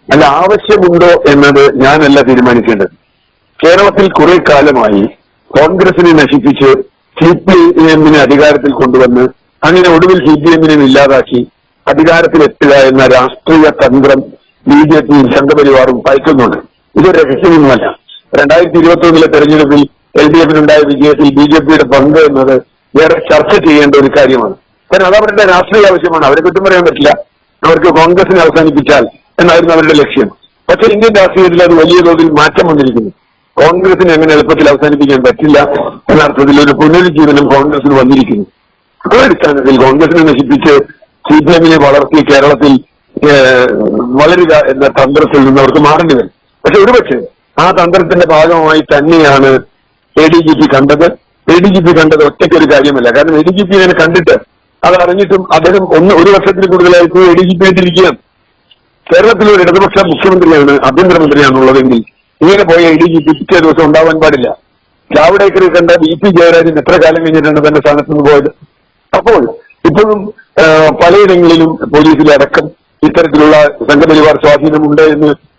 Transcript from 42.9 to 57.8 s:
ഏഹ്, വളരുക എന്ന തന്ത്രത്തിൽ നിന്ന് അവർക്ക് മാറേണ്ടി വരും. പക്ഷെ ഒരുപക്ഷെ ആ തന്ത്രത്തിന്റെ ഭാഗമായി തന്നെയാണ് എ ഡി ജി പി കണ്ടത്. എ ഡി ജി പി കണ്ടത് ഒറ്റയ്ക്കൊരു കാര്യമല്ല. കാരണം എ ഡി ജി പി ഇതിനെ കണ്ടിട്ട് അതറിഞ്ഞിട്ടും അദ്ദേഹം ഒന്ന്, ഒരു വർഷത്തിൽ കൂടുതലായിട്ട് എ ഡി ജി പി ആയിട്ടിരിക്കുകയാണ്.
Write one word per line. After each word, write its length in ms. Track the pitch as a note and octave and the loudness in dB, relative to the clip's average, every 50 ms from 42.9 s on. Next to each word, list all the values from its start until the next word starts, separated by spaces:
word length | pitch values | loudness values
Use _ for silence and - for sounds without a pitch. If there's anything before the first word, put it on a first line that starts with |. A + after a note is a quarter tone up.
| _ _ _ _ _ - - | _ _ _ _ _ -4 -2
ഏഹ്, 480 | D3 C#3+ C#3 C3 B2+ C3 B2 B2+ B2+ - - - - - A2+ | 0 2 2 2 2 2 0 0 -2 -4 -4 -6 -4 -4 -6
വളരുക 520 | A#2+ B2 B2+ C3+ D3 D#3+ F3+ F3+ F3+ D#3+ D#3+ | -6 -4 -2 -2 0 0 0 0 0 2 0
എന്ന 320 | D3+ C#3+ C#3 C3+ C3+ C#3 C#3 | 0 0 -2 -2 -2 -2 -2
തന്ത്രത്തിൽ 580 | C3+ C#3 C3+ C3 C#3 D3+ D#3 - D#3 C#3+ C3 | 0 -2 -2 0 0 0 0 0 0 0 0
നിന്ന് 160 | C3+ C3 C#3 | 2 2 0
അവർക്ക് 180 | C3+ C3 - D#3 | 0 0 0 0
മാറേണ്ടി 360 | D3+ D3 D3+ D#3+ E3+ D#3+ C#3+ | 0 0 0 0 -2 -2 -2
വരും. 140 | A#2+ G#2+ F#2 - _ _ _ _ _ - | -2 -4 -6 -12 _ _ _ _ _ -4
പക്ഷെ 160 | - - G#4 | -2 0 2
ഒരുപക്ഷെ 460 | - - - A#4 - - C3+ A#2 - - - _ _ _ _ - | 2 2 2 0 0 -2 -6 -8 -8 -12 -18 _ _ _ _ -4
ആ 120 | D#3+ F3+ | -2 -2
തന്ത്രത്തിന്റെ 560 | F#3 F3+ F3 E3+ E3+ F#3+ F3+ D#3+ F3 F3 F3 D#3+ | 0 0 -2 0 0 -2 -2 -2 -2 -2 0 0
ഭാഗമായി 520 | D#3+ D3+ D#3 E3 E3+ E3 D#3+ D3+ D#3 D#3 | 2 0 0 0 0 0 0 0 -2 -2
തന്നെയാണ് 680 | D3+ - D3+ C#3+ C#3+ D#3+ E3+ E3 D#3 C#3+ C#3 C#3 C#3 C3+ C3 B2+ - - _ _ _ _ _ _ _ _ _ D3+ | -2 -2 -2 -2 0 0 0 2 2 2 2 2 2 0 0 -2 -4 -8 _ _ _ _ _ _ _ _ _ 0
എ 60 | D#3 D#3+ | 0 2
ഡി 100 | E3 E3 | 2 0
ജി 220 | D#3+ D#3 D#3 D#3 | 2 0 0 0
പി 160 | D#3 C3+ C#3 | 0 0 0
കണ്ടത്. 300 | C3+ C3+ C#3+ D3 D3 E3+ F3 - - _ _ _ _ _ - | 0 0 0 0 0 0 -2 -2 -6 _ _ _ _ _ -2
എ 80 | E3 F3 | 0 0
ഡി 140 | F3+ G3+ F#3 | 0 0 0
ജി 80 | F#3+ | 0
പി 180 | E3 E3+ E3+ D#3+ | 0 0 0 2
കണ്ടത് 260 | D#3+ D#3 D#3 D3+ D3+ | 2 2 2 2 0
ഒറ്റയ്ക്കൊരു 480 | C#3+ - - F3+ E3 E3 E3 D#3 C3+ D3 | 0 0 -4 -4 -2 0 0 0 0 0
കാര്യമല്ല. 360 | C#3 C3+ D3 C#3 C3 A#2+ A#2+ | 0 0 -2 -2 -2 -2 -2
കാരണം 300 | A#2+ C#3 D3 D#3+ D#3+ D3+ | 0 0 0 0 -2 -2
എ 20 | |
ഡി 160 | D#3+ F3+ F#3 F#3+ | -2 -2 -2 -4
ജി 60 | G3+ | -4
പി 120 | F3 G3 | -2 0
ഇതിനെ 180 | G3 F#3 F3+ F3+ - D#3+ | 0 0 0 0 0 -2
കണ്ടിട്ട് 460 | D#3+ E3+ F3+ D#3+ - - - - _ _ _ _ _ _ _ - | -2 -2 -2 0 0 -2 -2 -4 _ _ _ _ _ _ _ -2
അതറിഞ്ഞിട്ടും 720 | E3+ F3+ F3+ F3 F3 F3+ G3 G3+ F3 G3 F#3 F#3 - - | -2 0 0 0 -2 -2 -2 -2 -2 -2 -4 -2 -2 -2
അദ്ദേഹം 400 | D#3+ D#3+ E3+ F#3 G3+ F#3 F3+ E3 | 0 0 0 0 0 0 0 0
ഒന്ന്, 220 | D#3+ E3+ F#3+ G3 | 0 2 2 2
ഒരു 140 | D#3+ E3+ G3 | 2 2 2
വർഷത്തിൽ 400 | G3 F#3+ - G3 F#3+ F3+ G3 F3+ | 2 2 0 -2 -2 -2 -2 0
കൂടുതലായിട്ട് 500 | F3+ F3+ F3 F3+ F3+ F3 F3 D#3+ D#3+ F3+ | 0 0 2 2 2 2 2 0 0 2
എ 140 | F#3 F3+ E3 | 2 2 2
ഡി 160 | F3 F#3 F3+ | 2 0 0
ജി 60 | F#3 | -2
പി 100 | E3+ F#3+ | 0 0
ആയിട്ടിരിക്കുകയാണ്. 500 | F#3+ F3+ F#3+ | 0 0 0